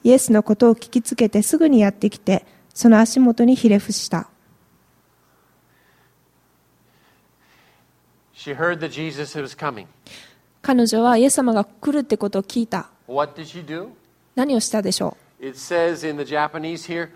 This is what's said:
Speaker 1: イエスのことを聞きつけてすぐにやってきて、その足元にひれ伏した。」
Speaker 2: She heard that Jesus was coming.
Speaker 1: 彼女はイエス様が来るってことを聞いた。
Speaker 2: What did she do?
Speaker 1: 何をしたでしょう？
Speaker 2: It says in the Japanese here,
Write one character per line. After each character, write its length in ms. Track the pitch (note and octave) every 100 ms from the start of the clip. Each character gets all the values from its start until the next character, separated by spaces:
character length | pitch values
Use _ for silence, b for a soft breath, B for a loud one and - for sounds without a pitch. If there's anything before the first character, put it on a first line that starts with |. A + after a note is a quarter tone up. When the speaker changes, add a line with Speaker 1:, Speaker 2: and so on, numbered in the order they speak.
Speaker 1:
イ 120 | A#3
エ 40 | C4
ス 140 | -
の 100 | G#3+
こ 140 | - G#3
と 140 | A#3
を 60 | A3
聞 140 | -
き 120 | B3
つ 160 | - B3+
け 100 | A3
て 140 | G#3
す 160 | - D#4+
ぐ 100 | D#4
に 140 | B3
や 80 | G3+
っ 20 |
て 180 | - G#3
き 80 | -
て、 280 | - G3 b b b
そ 140 | - A#3+
の 100 | A3
足 220 | A3+ C4
元 240 | B3 A3+
に 140 | A#3+ B3+
ひ 100 | A3+
れ 100 | G3+
伏 140 | -
し 180 | - -
た。」 200 | E3+ - _ _ _ _ _ _ _ _ _ _ _ _ _ _ _ _ _ _ _ _ _ _ _ _ _ _ _ _ _ _ _ _ _ _ _ _ _ _ _ _
Speaker 2:
She 220 | - D3+ C#3
heard 240 | E3+ E3
that 80 | D#3
Jesus 500 | B2+ D#3+ C#3 D3 D#3
was 160 | C3
coming. 340 | - D3+ A2 E2 _ b b b b b _
Speaker 1:
彼 260 | - B3+ A3+
女 160 | A3
は 140 | A#3+ A#3
イ 80 | C4+
エ 40 |
ス 40 |
様 180 | - B3
が 140 | A3 -
来 260 | _ D4+
る 120 | C#4+ A#3+
っ 0 |
て 100 | G#3
こ 140 | G3+
と 100 | G3
を 40 |
聞 180 | G3 A#3+
い 60 | A3+
た。 220 | F3+ - _ -
Speaker 2:
What 320 | C3+ D3 D#3+
did 60 |
she 220 | D#3 F3 D3
do? 240 | E3 A3+ - _ _ _
Speaker 1:
何 220 | B3+ C#4+ A#3
を 60 |
し 80 | -
た 120 | G#3+
で 120 | G3
し 80 | -
ょ 160 | F3+ - _ _
う？ 40 | C3+
Speaker 2:
It 120 | B2+
says 520 | - F3 E3+ D3+ D#3
in 80 | D3
the 60 |
Japanese 640 | C3+ D3+ D3+ D#3+ D#3+ E3 E3+
here, 220 | E3+ E3+